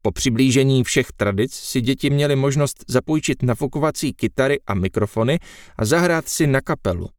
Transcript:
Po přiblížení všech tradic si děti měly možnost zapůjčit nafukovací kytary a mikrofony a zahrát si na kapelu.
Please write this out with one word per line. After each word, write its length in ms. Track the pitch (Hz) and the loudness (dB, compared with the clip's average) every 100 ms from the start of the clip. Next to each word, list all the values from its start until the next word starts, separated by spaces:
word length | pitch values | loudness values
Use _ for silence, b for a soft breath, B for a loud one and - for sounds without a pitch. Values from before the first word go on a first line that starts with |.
Po 100 | - | -4
přiblížení 720 | - 135 117 131 123 135 131 | -2 -2 2 4 4 4 2
všech 240 | 123 - 123 | 2 0 0
tradic 420 | - 101 98 131 | -2 -2 0 -2
si 280 | - - 131 | -4 -6 -2
děti 280 | 117 135 123 | -2 0 0
měly 260 | 143 143 139 | 0 2 2
možnost 480 | 139 139 143 - - | 0 0 -2 -4 -2
zapůjčit 560 | 123 - 156 - 135 | -2 0 -2 0 0
nafukovací 720 | 123 117 139 151 151 - 147 | 0 0 -2 0 -2 0 -4
kytary 460 | - 113 - 135 143 - | -2 -4 0 0 0 -2
a 60 | |
mikrofony 680 | 98 95 - 104 113 117 165 B B B - | -2 -2 -2 -2 0 0 0 B B B -6
a 80 | 110 | 0
zahrát 440 | 165 175 165 - | 2 2 0 -2
si 180 | - 151 | 0 2
na 140 | 135 | 2
kapelu. 480 | - 151 98 87 95 | 0 -4 -2 -4 -8